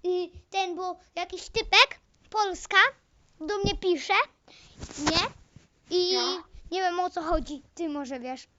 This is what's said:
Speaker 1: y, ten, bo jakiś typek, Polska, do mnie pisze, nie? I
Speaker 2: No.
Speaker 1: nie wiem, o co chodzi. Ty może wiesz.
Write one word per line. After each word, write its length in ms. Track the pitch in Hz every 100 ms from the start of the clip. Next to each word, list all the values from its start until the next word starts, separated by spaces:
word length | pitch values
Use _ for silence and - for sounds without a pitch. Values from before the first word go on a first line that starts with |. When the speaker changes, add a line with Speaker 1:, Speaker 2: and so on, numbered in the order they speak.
| 359
Speaker 1:
y, 240 | 359 349 - -
ten, 260 | 381 381 339
bo 240 | 370 349 _ -
jakiś 340 | 349 359 -
typek, 500 | - 453 392 523 - _ _ _
Polska, 480 | 427 403 349 - 392 466 554 _ _ _ _
do 180 | 311 403
mnie 200 | 403 403
pisze, 360 | 370 330 - 392 - _ _ - - - - -
nie? 280 | 294 320 427 - - - _ _ _
I 240 | 349 359
Speaker 2:
No. 300 | 370 359 359 - - -
Speaker 1:
nie 100 | 359
wiem, 180 | 370 349
o 100 | 359
co 120 | 359
chodzi. 420 | 320 330 - 294 - -
Ty 140 | 330
może 300 | 294 269 262
wiesz. 280 | 247 254 -